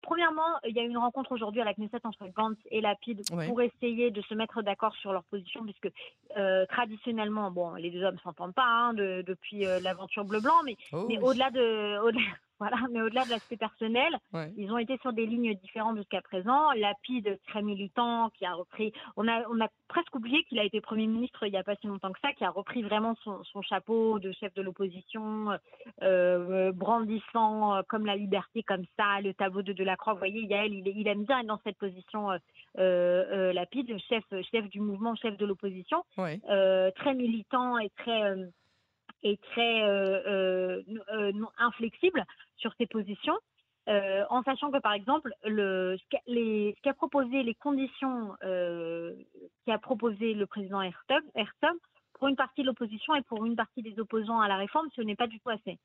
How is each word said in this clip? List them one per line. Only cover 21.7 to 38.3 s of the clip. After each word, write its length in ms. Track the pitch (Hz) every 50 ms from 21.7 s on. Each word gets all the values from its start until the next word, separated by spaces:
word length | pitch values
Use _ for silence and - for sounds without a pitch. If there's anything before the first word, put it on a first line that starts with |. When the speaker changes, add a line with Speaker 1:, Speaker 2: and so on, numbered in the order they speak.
| 208
Speaker 1:
si 120 | 202 - 208
longtemps 260 | 202 196 - 190 185
que 60 | -
ça, 100 | - 285
qui 140 | 285 - 226
a 40 | 185
repris 320 | 175 196 202 - - 254
vraiment 340 | 220 202 208 214 220 226 226 - -
son, 180 | 214 202 196 180
son 180 | - - 202
chapeau 580 | 185 - 208 185 - - 226 226 226 220 220 208
de 120 | 185 190
chef 220 | 185 - - 196 _
de 80 | 196
l'opposition, 880 | 190 190 180 - 196 190 170 180 - - - 220 214 214 214 214 214 208
euh, 60 | 196 170 _ _ - - - - - -
euh, 720 | - 190 185 180 180 180 180 175 175 180 185 190 185 190
brandissant, 1040 | 190 180 196 202 226 233 220 208 220 214 - - - 233 226 214 214 214 214 208 202
euh, 60 | 190 185 _
comme 160 | - 220 214
la 100 | 208 202
liberté, 480 | 196 208 196 190 196 175 - _ 226 214
comme 220 | - 196 180 180 - _ -
ça, 220 | 214 202 202 196
le 120 | 202 196 185
tableau 280 | - 202 190 185 196
de 120 | 202 185 202
Delacroix. 400 | 180 190 190 185 180 - 220 214
Vous 60 | 180
voyez, 260 | 196 196 202 226 226
Yael, 280 | 196 202 202 208 214 208
il 140 | 196 185 196
est, 60 | 196
il 120 | 214 214 208
aime 160 | 202 208 208
bien 160 | 202 269 254
être 60 | 240 214
dans 120 | 214 208 _
cette 120 | 220 190 _
position, 540 | - 196 180 185 180 - - 214 208 202
euh, 60 | 190 170 _ _ _ - - _ _ -
euh, 480 | 185 185 180 180 175 180 180 180 185 -
euh, 220 | - 196 185 185 180
Lapid, 440 | 180 175 - - 254 269 233 233 190 - -
chef, 140 | 240 220 - _ 202 185 185 -
chef 200 | - 226 214 202
du 100 | - 202
mouvement, 340 | 208 208 202 196 220 233 226
chef 200 | 208 - 226 208
de 100 | 202 208
l'opposition, 580 | 202 196 175 - 202 185 185 185 - 302 339 359 _ _ -
Speaker 2:
Ouais. 220 | 185 165 151 190 - -
Speaker 1:
euh, 400 | 202 196 190 190 190 185 185 190
très 220 | 185 - - 294 269
militant 640 | 254 247 233 226 226 202 _ - 254 247 247 247 233
et 120 | 214 196 _ -
très, 260 | - 240 233 220 214
euh, 220 | 202